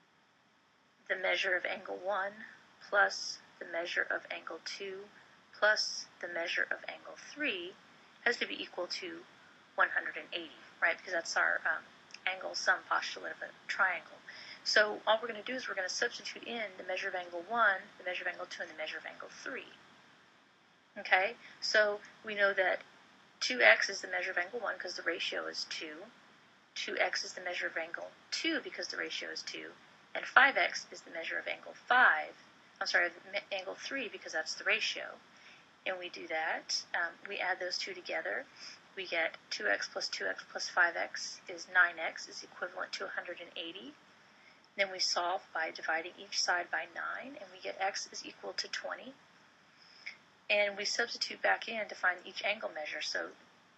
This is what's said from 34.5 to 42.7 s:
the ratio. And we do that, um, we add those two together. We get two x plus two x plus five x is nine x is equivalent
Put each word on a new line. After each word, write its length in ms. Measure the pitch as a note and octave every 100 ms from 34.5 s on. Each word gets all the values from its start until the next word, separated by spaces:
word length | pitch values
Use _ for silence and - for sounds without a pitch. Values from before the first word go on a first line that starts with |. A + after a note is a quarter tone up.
the 100 | -
ratio. 540 | F#3+ G#3+ - - - - - - - - - -
And 140 | - F#3
we 100 | F3+
do 180 | G3 E3+
that, 580 | D#3+ E3 G#3+ - - -
um, 180 | G3 E3 - G3
we 80 | G3+
add 220 | F3+ F3+
those 160 | F3+ -
two 160 | -
together. 540 | F#3 E3+ E3 F3 A3 C#4 - - - - -
We 100 | F#3
get 300 | E3+ D#3+ - -
two 180 | - G#3
x 200 | G3 -
plus 200 | - -
two 180 | - G3
x 160 | F#3+ -
plus 200 | F#3+ -
five 260 | - E3+ F3
x 460 | G3+ - - - -
is 200 | E3+ -
nine 300 | F#3 F3 E3
x 300 | E3+ - -
is 140 | -
equivalent 500 | - - F3+